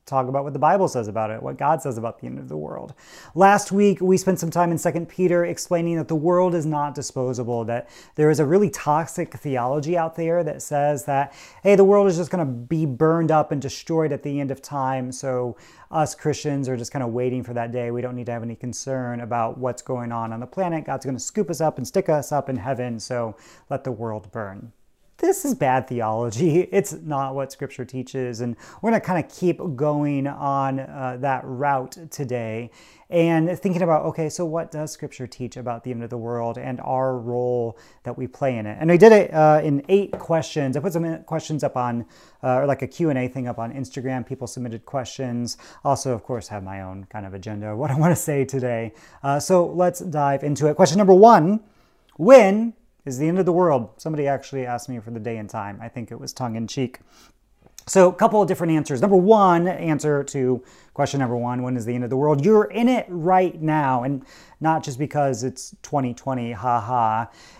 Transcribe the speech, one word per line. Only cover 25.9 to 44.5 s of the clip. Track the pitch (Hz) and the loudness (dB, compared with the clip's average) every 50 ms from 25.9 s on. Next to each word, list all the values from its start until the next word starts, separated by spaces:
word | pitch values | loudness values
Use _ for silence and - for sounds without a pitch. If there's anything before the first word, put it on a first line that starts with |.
| 123 120 110 110 110 113 120 120 104 120 180 160 147 180 - | -4 -4 -2 -2 -2 -2 -2 -4 -2 0 2 2 4 2 2
<laughs> | - 190 | 2 0
It's | 202 190 - | 0 0 0
not | 156 156 165 156 147 135 139 135 135 | -8 -12 -8 -6 -4 -4 -4 -4 -4
what | 139 135 131 | -6 -6 -6
Scripture | - - 143 131 - - 123 | -8 -12 -12 -12 -10 -10 -12
teaches, | - - 131 123 - - 135 127 123 117 110 | -10 -8 -10 -10 -8 -6 -6 -6 -6 -6 -6
and | 123 120 113 - - - - - | -6 -6 -8 -10 -14 -20 -14 -4
we're | - 226 | -2 0
gonna | 233 190 | 0 0
kinda | - - 190 170 - | 0 -2 -2 -2 -4
keep | - - - 180 175 165 - - 180 135 | -6 -8 -2 0 0 0 -2 -4 -8 -4
going | 120 147 151 147 147 147 147 143 139 139 | -2 0 0 0 0 0 -2 -2 -2 -2
on, | 139 143 - 143 139 139 139 135 135 135 135 | -4 -6 -4 -2 -2 0 0 0 -2 -4 -6
uh, | 131 143 147 143 131 127 127 123 | -8 -10 -10 -8 -8 -8 -6 -4
that | 131 139 131 127 139 | -2 -2 -2 -2 -4
route | 139 127 123 143 143 139 135 131 - - 180 165 151 | -8 -6 -2 0 0 0 0 -2 -6 -12 -18 -18 -16
today | - - 143 120 123 120 113 110 110 113 120 113 _ - - - _ _ _ - | -10 -10 -8 -6 -4 -6 -4 -6 -6 -8 -10 -12 _ -20 -20 -20 _ _ _ -2
and | 175 170 170 165 165 160 160 175 180 | 2 2 4 4 4 2 2 0 -2
thinking | - - - 175 170 | -2 -2 -2 0 0
about, | 185 165 156 151 147 | 2 2 2 2 2
okay, | 160 - - 160 | -2 -4 -4 -6
so | 151 - - 175 | -6 -4 -4 -6
what | 160 156 165 160 - | -4 -4 -6 -8 -8
does | 156 151 156 151 | -8 -8 -8 -8
Scripture | - - 156 - - - 127 | -10 -12 -14 -14 -12 -12 -12
teach | 117 - - 123 117 - | -12 -10 -10 -10 -10 -10
about | 131 117 123 117 117 - | -10 -8 -8 -8 -8 -8
the | 127 | -8
end | 123 117 117 | -8 -8 -8
of | 113 | -8
the | 123 | -8
world | 117 113 117 120 120 117 117 117 | -8 -8 -6 -6 -4 -4 -6 -6
and | 120 131 131 123 120 | -6 -8 -8 -8 -8
our | - - 131 131 131 131 127 | -6 -4 -2 0 0 0 -2
role | 123 113 120 120 123 123 123 123 123 117 117 110 - - - - _ - | -4 -4 -4 -4 -2 0 0 0 0 -2 -4 -6 -12 -20 -20 -20 _ -12
that | 127 - | -12 -8
we | - 127 | -8 -8
play | 123 - - 147 135 123 | -10 -6 -4 -2 -2 -2
in | 113 107 | -2 -6
it? | 104 107 | -8 -6
And | - 156 165 | -2 4 6
I | 175 | 8
did | 165 202 226 220 | 10 12 12 10
it, | 202 175 - 156 | 10 6 4 2
uh, | 156 156 151 151 156 156 | 4 6 6 6 6 4
in | 151 143 139 - | 2 -2 -2 0
eight | - 190 202 196 - - - | 2 2 2 2 0 -8 -10
questions. | - - 165 160 - - - 156 139 131 120 | -4 -2 -2 -2 -2 -2 -4 -4 -2 -2 -2
I | 147 | -2
put | 139 196 | -4 -4
some | 156 170 165 165 156 - - | -4 -2 -4 -4 -6 -8 -8
questions | - 165 156 - - 156 139 147 | -8 -8 -8 -6 -6 -6 -4 -4
up | 135 - | -4 -2
on, | 127 123 123 117 120 110 _ _ - - - _ - - | -2 -2 -2 -2 -4 -8 _ _ -20 -20 -20 _ -8 -2
uh, | 131 127 | 0 0
or | 127 143 | 2 2
like | 139 135 - | 0 0 -2
a | 131 | -4
Q | 123 - - 175 156 | -8 -4 -2 0 0
and | 135 | 0
A | 127 127 127 | 0 -2 -4
thing | 127 135 123 | -4 -6 -6
up | 123 117 | -6 -6
on | 113 113 117 | -6 -8 -8
Instagram. | 120 139 127 - - 143 120 135 131 127 117 | -8 -10 -10 -8 -8 -8 -6 -4 -6 -6 -6
People | - 135 - 127 | -8 -10 -10 -10
submitted | 117 | -12